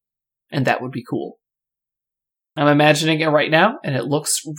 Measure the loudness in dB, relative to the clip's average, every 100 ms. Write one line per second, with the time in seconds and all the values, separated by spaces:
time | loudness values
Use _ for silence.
0 | _ _ _ _ _ -4 -2 -2 -6 -12
1 | -10 -8 -8 -14 _ _ _ _ _ _
2 | _ _ _ _ _ -2 2 4 4 4
3 | 0 0 0 0 2 2 2 0 -4 -4
4 | -2 -2 -2 -6 -8